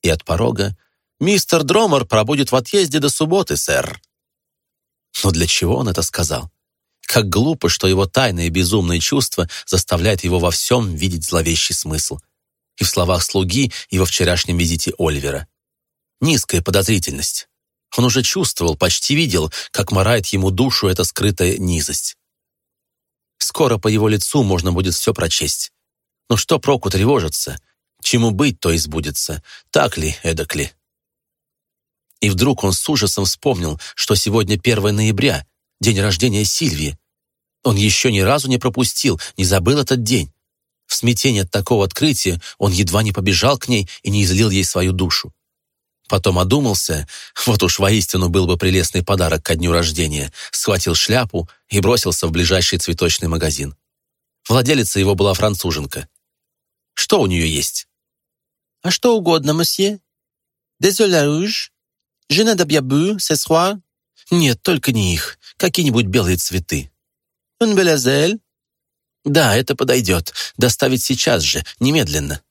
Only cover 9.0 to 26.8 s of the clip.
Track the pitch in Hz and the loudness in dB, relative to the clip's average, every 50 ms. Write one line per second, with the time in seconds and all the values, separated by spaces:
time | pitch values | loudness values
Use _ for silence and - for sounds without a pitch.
9 | 80 - - 143 123 - - - 90 87 - - - - - 92 - - - 87 | 0 0 0 0 0 -2 -2 -4 -4 -4 -6 -14 -8 -2 -2 -2 -2 0 -2 0
10 | 85 107 104 92 - 90 90 90 85 87 85 - - - 120 123 117 98 85 76 | 2 2 0 0 0 0 0 2 0 0 0 -2 0 0 0 0 0 -2 -4 -2
11 | 78 98 87 82 78 - - 85 80 80 82 82 - - 80 - - 78 78 76 | -2 -2 -2 -2 -6 -2 -2 -2 0 0 0 0 -2 -2 -4 -4 -4 -4 -4 -4
12 | - - - 71 - _ _ _ _ _ _ _ _ _ _ - - - - - | -4 -6 -8 -10 -14 _ _ _ _ _ _ _ _ _ _ -4 -4 -2 0 0
13 | 87 87 92 87 87 - - 98 92 92 87 123 139 117 - - - _ - 92 | 0 2 2 0 0 0 0 0 0 0 2 2 0 0 -2 -6 -12 _ 0 0
14 | 92 87 - - 90 85 90 87 - - 87 85 85 85 85 82 - - - - | 0 2 2 0 0 2 0 0 0 -2 0 0 0 0 0 -2 -2 -4 -4 -2
15 | 85 80 76 71 67 71 69 69 80 - _ _ _ _ _ _ _ _ _ _ | -2 -2 -2 -2 -4 -4 -6 -6 -8 -12 _ _ _ _ _ _ _ _ _ _
16 | _ _ _ _ - 156 160 123 - - - 90 85 - 95 98 95 - 113 95 | _ _ _ _ 0 2 2 2 0 0 -2 -2 -2 0 0 0 2 2 0 0
17 | 85 - 69 69 71 - - - - _ _ _ _ _ _ _ _ _ - - | 0 -4 -6 -6 -6 -6 -6 -8 -10 _ _ _ _ _ _ _ _ _ -2 0
18 | 123 127 117 131 120 - - 185 180 - - - - 85 78 73 - 90 - - | 0 2 2 2 0 0 -2 -2 -2 -2 -2 -2 -2 -2 -2 0 0 0 0 0
19 | - - 143 147 165 147 92 87 78 78 - - - - _ - 101 - - 95 | 0 0 0 0 0 0 0 0 -2 -2 -6 -8 -14 -10 _ -6 -4 0 0 0
20 | 95 107 120 113 92 - - 95 95 98 95 90 127 135 120 - - 98 92 - | 2 2 2 0 0 -2 -2 0 0 0 2 2 0 0 0 0 0 0 0 0
21 | 87 - - - - 104 95 - 90 87 95 - 95 90 90 82 73 - 76 - | -2 -4 -2 -2 -2 -2 0 2 0 0 0 0 -2 -2 0 0 -2 -4 -6 -6
22 | - - - _ _ _ _ _ _ _ _ _ _ _ _ _ _ _ _ _ | -6 -8 -10 _ _ _ _ _ _ _ _ _ _ _ _ _ _ _ _ _
23 | _ _ _ _ _ _ _ _ - - - - 156 131 117 104 - 110 107 107 | _ _ _ _ _ _ _ _ -8 -8 -2 0 2 2 2 2 0 2 2 4
24 | 104 110 107 104 - - - 147 127 101 95 90 85 92 87 87 92 92 85 - | 2 2 2 0 -2 0 0 2 2 2 2 0 0 0 0 0 0 0 -2 -2
25 | - - - - 90 82 - - - 76 - - - - _ _ _ _ _ _ | -2 -2 -2 -2 -2 -2 -2 -2 -2 -4 -4 -4 -6 -10 _ _ _ _ _ _
26 | _ _ _ _ _ _ 120 104 - - 165 143 - - 143 123 | _ _ _ _ _ _ -2 -2 0 0 0 0 2 0 0 0